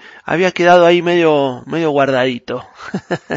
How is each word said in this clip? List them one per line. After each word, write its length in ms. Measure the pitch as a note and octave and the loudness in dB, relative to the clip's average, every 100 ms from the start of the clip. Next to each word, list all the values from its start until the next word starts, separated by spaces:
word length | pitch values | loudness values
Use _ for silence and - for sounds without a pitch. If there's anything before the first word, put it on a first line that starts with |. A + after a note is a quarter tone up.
| - - | -16 -18
había 280 | - D#3 F#3 | -6 -2 -2
quedado 340 | - F3 F3+ E3+ | 0 4 6 6
ahí 160 | F3 | 4
medio, 600 | F3 F3 E3 D3 C#3 B2 B2 | 2 2 2 2 0 -4 -8
medio 240 | D#3 D#3+ | -4 -2
guardadito. 760 | C#3+ C3+ C3 C3 A#2+ - B2 - | 0 0 0 -2 -4 -8 -12 -12
<laughs> 40 | - - - - F3 - | -20 -12 -12 -8 -10 -8